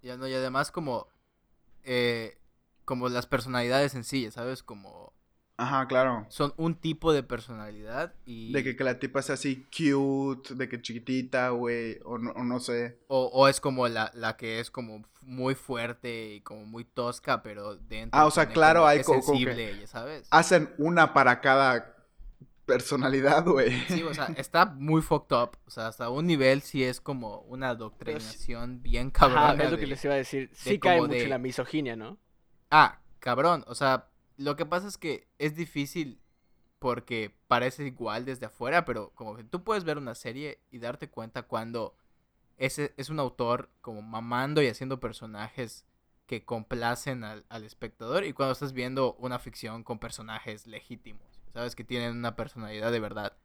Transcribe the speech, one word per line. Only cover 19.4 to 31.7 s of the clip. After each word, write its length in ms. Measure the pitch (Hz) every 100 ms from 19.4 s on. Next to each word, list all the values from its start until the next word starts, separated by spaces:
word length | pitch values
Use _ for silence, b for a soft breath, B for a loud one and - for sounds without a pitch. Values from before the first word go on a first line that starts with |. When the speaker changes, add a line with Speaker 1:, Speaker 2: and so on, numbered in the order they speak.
Speaker 1:
sensible, 360 | 127 120 110 101
ya 60 | -
sabes. 400 | 123 123 151 -
Speaker 2:
hacen 420 | 202 165 180 151 -
una 340 | 151 175 156
para 300 | 147 127 123
cada 520 | 139 135 135 123 - - _ _ - - - _
personalidad, 800 | - 127 - 143 135 135 135 143
güey. 280 | 170 139 120 123 123
Speaker 1:
Sí, 140 | 180
o 120 | 165
sea, 120 | 143 160 156
está 280 | 135 165
muy 380 | 208 135 147 160
fucked 340 | 156 151 - 123
up, 220 | 120 - -
o 40 |
sea, 180 | - 113
hasta 200 | - 120
un 180 | 131 170
nivel 360 | 156 131 135
sí 220 | - 143
es 160 | 127 123
como 400 | - 135 110 104
una 280 | - 127 131
Speaker 3:
Pero 80 | 117
sí. 60 |
Speaker 1:
adoctrinación 1000 | 110 - - - 110 - - 117 120 127
bien 300 | - 120 131
Speaker 3:
Ajá, 200 | - 139
Speaker 1:
cabrona 300 | 127 151 143
Speaker 3:
es 60 | 143
lo 40 | 165
que 60 |
Speaker 1:
de, 40 | 135
Speaker 3:
les 160 | 135
iba 100 | 147
a 20 | 139
decir. 340 | 131 139 131
Speaker 1:
de 40 |
Speaker 3:
Sí 240 | - - 202
cae 200 | 185 170
Speaker 1:
como 100 | 151
Speaker 3:
mucho 120 | 127
Speaker 1:
de 60 | 120
Speaker 3:
la 100 | 131
misoginia, 580 | 127 123 165